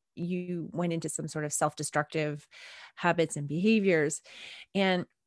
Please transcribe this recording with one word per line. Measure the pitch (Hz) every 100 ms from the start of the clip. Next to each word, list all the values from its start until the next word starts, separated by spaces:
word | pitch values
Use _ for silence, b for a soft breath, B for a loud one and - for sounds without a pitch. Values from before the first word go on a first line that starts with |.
| _ -
you | 175 180 180 175 156
went | 165 175
into | 165 160
some | - 156
sort | 156 147
of |
self-destructive | - 151 - 151 147 147 160 151 147 - B B B B -
habits | 175 170 160 147
and | 143
behaviors. | 160 214 220 196 160 147 - - B B B B 196
And | 190 180 - _